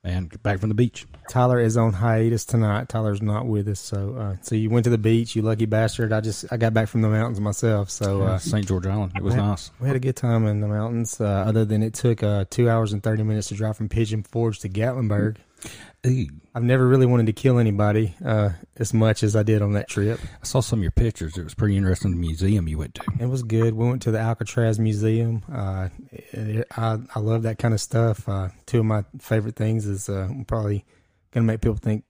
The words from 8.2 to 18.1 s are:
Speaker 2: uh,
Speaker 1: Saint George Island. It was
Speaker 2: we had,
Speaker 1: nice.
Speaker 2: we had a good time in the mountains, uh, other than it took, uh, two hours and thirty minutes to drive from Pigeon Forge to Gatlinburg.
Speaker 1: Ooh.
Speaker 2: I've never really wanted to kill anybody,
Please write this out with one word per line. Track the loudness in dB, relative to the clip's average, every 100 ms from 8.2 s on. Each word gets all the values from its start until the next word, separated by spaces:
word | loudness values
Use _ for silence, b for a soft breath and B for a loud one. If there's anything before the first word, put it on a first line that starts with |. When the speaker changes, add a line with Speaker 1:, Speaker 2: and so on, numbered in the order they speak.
| 2
Speaker 2:
uh, | 0
Speaker 1:
Saint | 0 -2 0
George | -2 0
Island. | -2 -2 -4
It |
was | 0
Speaker 2:
we | 0
had, | 0
Speaker 1:
nice. | -2 -8 _
Speaker 2:
we | -2
had | 0
a |
good | -2 -2
time | 0 2 2
in | 0
the | 0
mountains, | -2 -2 -2 -4 -2
uh, | 0
other | 2 2 2 2
than | 2
it | 0 0
took, | 0 2
uh, | 2 0 0
two | 2 2
hours | 4 0
and | -2
thirty | -2 0
minutes | 0 -2 -4
to | -4
drive | -4 -4
from | -4
Pigeon | -2 0 -2
Forge | -4 -2 -2 -2
to | -6
Gatlinburg. | -2 -2 0 0 2 0 -2 _ B B B B B 0
Speaker 1:
Ooh. | 0 -2 -8 _
Speaker 2:
I've | -2
never | 2 4 6
really | 6 6
wanted | 4 2
to |
kill | 2 4 4
anybody, | 4 4 2 2 0